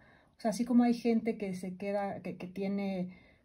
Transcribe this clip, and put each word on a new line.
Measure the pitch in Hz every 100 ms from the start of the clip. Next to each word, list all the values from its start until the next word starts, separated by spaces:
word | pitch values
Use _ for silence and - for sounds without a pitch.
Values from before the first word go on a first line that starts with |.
| - _ _ _
O |
sea, | 226
así | 208 240
como | 240
hay | 240
gente | 233 240 226 220 220
que | 202
se | 185 190 180
queda, | 202 202 202 -
que, | 180 -
que | 180
tiene, | 196 196 202 196 190 180 - - _